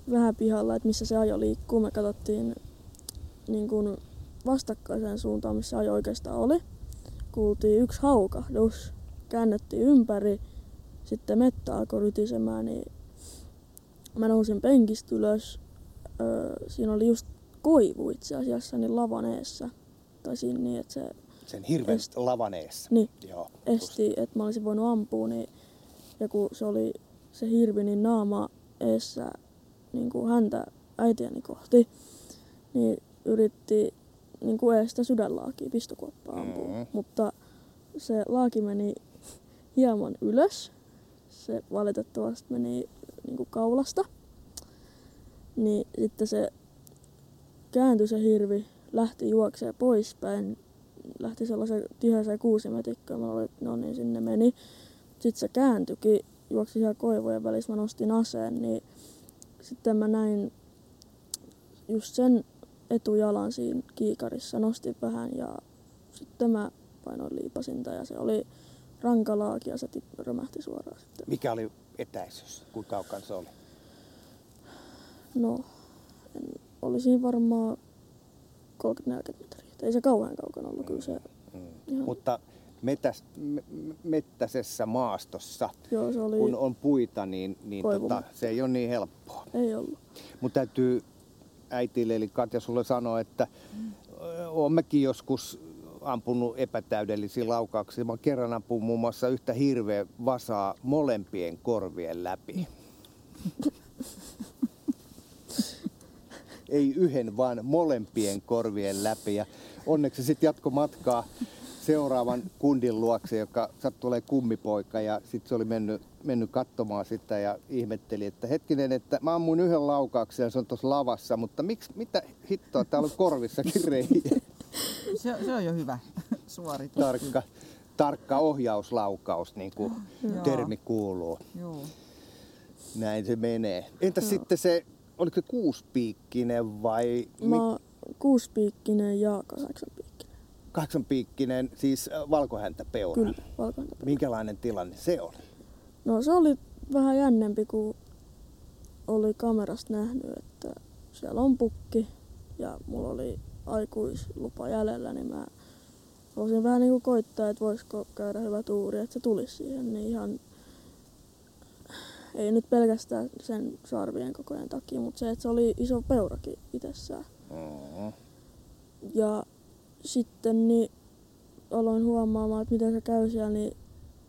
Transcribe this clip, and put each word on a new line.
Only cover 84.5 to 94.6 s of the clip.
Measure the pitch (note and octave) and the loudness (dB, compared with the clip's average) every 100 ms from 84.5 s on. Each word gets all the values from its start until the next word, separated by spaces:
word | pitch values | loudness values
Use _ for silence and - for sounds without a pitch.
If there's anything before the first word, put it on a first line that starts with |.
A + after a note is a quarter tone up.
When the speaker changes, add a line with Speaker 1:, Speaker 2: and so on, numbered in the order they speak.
| B2+ A2 - A2 | -4 -6 -4 -2
Speaker 2:
maastossa, | B2 A#2+ F#2+ - F2+ - - A#2 - - | 0 -2 -4 -8 -14 -12 -6 -6 -6 -4
Speaker 1:
Joo, | A3 A#3+ | -2 0
se | A#3+ | -2
oli | A3 G#3+ | 0 2
Speaker 2:
kun | - | 2
on | - C3+ | 2 -2
puita, | B2 C#3+ C#3 A#2 - G2 | 0 2 4 2 -2 -4
niin, | F#2 F#2+ F#2 | -4 -6 -8
niin, | A2 G2+ | -8 -4
Speaker 1:
koivu. | G#3+ G3+ A2 | 0 0 0
Speaker 2:
tota, | G#2 - | -4 -6
se | - A#2 | -6 -4
ei | A#2 | 0
ole | C3 | 0
niin | B2+ A#2+ | 0 0
helppoa. | A#2+ G2 - - - - | -2 -4 -10 -18 -16 -6
Speaker 1:
Ei | A#3+ A#3+ | -2 -2
ollut. | A3 - - - - - - | -2 -6 -12 -20 -20 -20 -6
Speaker 2:
Mut | B2 | -2
täytyy | C#3 B2+ - B2+ B2 - - - - - - - | 0 0 0 2 2 -4 -18 -20 -20 -20 -20 -8
äitille | B2 B2 - A2+ A2+ | -4 -2 0 0 0
eli | A2 | -2
Katja | - A#2 A#2+ | -2 -2 -2
sulle | - A#2+ | -2 -2
sanoa, | A#2 B2 A#2+ A2+ | 0 0 0 -4
että, | A2+ - A#2+ - - G#3 A3 G3+ - - | -4 -2 -4 -4 -16 -12 -12 -12 -18 -14
ö, | E3 E3 E3+ | -12 -10 -6
oon | D#3+ | 2